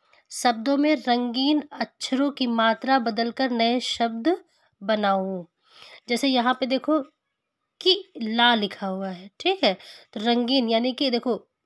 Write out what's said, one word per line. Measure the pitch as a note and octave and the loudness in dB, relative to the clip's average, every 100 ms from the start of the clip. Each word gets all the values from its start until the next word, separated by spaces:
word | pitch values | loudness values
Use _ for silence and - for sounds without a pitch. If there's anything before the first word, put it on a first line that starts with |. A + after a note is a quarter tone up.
| _ _ - | _ _ -16
शब्दों | - B3+ A3+ A3+ C#4 | -2 0 0 0 2
में | D4+ D4 | 2 2
रंगीन | B3 A#3+ B3 A#3 C4+ D4+ - | 0 0 0 0 2 0 -2
अक्षरों | C4+ A3 - - B3+ C#4+ | -8 -8 -8 -4 0 0
की | C#4 B3 | 0 -2
मात्रा | A#3 A3+ A3 B3 C4+ | 2 2 2 2 0
बदलकर | A#3 A3 A#3 A#3 C4+ | 0 -2 -4 -2 -2
नए | A#3+ A#3 B3 | 0 2 0
शब्द | - - A#3 A3+ C4+ F#4 - _ _ - | -2 -4 -4 -2 -2 -2 -4 _ _ -12
बनाओ। | G3+ G#3+ G3+ G3 F#3+ F#3 E3+ _ _ - - - - | -4 0 2 0 -2 -6 -10 _ _ -20 -20 -16 -6
जैसे | A#3 C#4 | -2 0
यहाँ | B3+ A#3 B3 | 2 2 0
पे | B3+ | 0
देखो | C4 D4 D#4 C4+ _ _ _ _ _ _ - | -2 0 0 -2 _ _ _ _ _ _ -4
कि | F#4 F#4+ - - | 0 0 -2 -8
ला | A3 A#3 A#3+ A3+ | -4 4 4 4
लिखा | G3+ - G3 | 0 -4 -6
हुआ | F#3+ F#3+ | -6 -6
है, | F3+ G3 - | -8 -14 -4
ठीक | F4 F#4+ | -2 2
है? | G#3 F#3 - - - | 0 0 -8 -20 -16
तो | G#3+ | -6
रंगीन | A3+ A#3+ A#3+ C4+ A3+ | 0 0 2 0 2
यानी | A3+ B3 | 0 0
कि | B3 C#4 | -2 -2
देखो, | A#3 B3 G#3 _ _ | 0 -2 -4 _ _